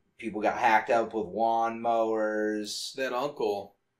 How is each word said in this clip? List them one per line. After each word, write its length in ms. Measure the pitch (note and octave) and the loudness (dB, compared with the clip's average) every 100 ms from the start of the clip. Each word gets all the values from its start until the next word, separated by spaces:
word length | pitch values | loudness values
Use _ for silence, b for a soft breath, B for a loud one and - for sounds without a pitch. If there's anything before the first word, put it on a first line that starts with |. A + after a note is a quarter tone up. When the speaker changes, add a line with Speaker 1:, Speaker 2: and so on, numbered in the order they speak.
| _ - | _ -12
Speaker 1:
people 220 | A2 G2+ | -8 -2
got 160 | G#2 - | 0 2
hacked 320 | A#2+ A2 - | 4 4 4
up 220 | A#2 A2 | 2 2
with 120 | A2+ F2 | -2 -4
lawnmowers. 1700 | F#2+ A2+ A2+ A2+ A#2 A#2 A2+ A2+ A2 G#2+ G#2+ G#2+ G#2+ G#2 - - C3 | 0 2 2 0 -2 0 2 2 2 0 0 0 -2 -4 -8 -8 -6
Speaker 2:
That 180 | C3 | -4
uncle 640 | B2 C#3+ - A2 G2+ G2 _ _ _ | -2 -2 -2 -2 -2 -6 _ _ _